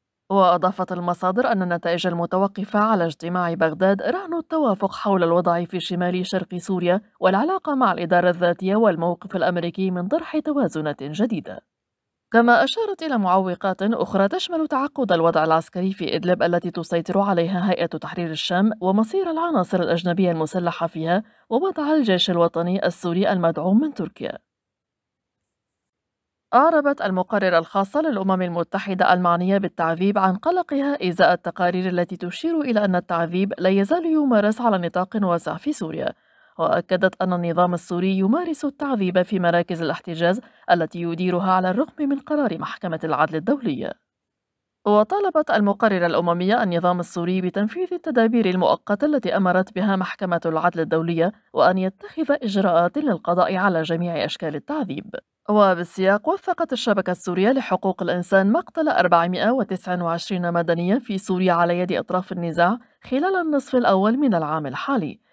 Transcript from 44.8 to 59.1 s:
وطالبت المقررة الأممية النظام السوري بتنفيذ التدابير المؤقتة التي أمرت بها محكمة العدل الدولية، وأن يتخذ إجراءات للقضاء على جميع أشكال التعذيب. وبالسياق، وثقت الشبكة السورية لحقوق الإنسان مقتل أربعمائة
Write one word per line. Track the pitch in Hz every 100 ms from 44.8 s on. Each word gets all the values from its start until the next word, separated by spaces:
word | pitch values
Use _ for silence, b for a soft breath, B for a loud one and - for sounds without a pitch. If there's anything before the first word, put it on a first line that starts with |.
| 208
وطالبت | 208 220 392 392 311 302
المقررة | 214 202 202 220 190 170
الأممية | 165 175 170 185 233
النظام | 208 170 175 180
السوري | 170 180 170 185
بتنفيذ | 180 190 214 339 370
التدابير | 359 330 240 226 233 202
المؤقتة | 185 170 - - 202 294
التي | 294 190 190
أمرت | 185 180 185 -
بها | 190 190
محكمة | 185 - 185 170 165
العدل | 160 175 170
الدولية، | 160 165 165 165 170 b b
وأن | - 143 185
يتخذ | 185 - 403 - 302 285
إجراءات | 233 196 196 170 175 285
للقضاء | 302 175 - 175 - 185
على | 196 165
جميع | 160 165 175 160 -
أشكال | - 165 147
التعذيب. | - 302 202 135 - - - _ -
وبالسياق، | 208 196 175 175 - 190 208 247
وثقت | 381 - 349 339
الشبكة | 247 - 202 190
السورية | 180 - 175 202
لحقوق | 269 - 185 190 185
الإنسان | 165 180 - 190 190
مقتل | 285 - - 311
أربعمائة | - 180